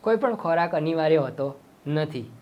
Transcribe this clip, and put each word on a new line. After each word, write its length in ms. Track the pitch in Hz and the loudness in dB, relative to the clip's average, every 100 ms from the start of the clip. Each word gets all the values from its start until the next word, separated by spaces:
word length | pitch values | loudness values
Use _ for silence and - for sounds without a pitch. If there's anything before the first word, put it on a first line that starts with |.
| - | 0
કોઈ 80 | 226 | 2
પણ 180 | 247 220 | 0 -2
ખોરાક 400 | 170 165 170 170 | 0 2 2 0
અનિવાર્ય 400 | 156 165 156 160 | 0 0 4 2
હોતો 380 | 131 - 139 139 - _ 143 | 2 -4 -6 -6 -20 _ -4
નથી. 440 | 151 151 127 113 - | -2 -2 -6 -12 -16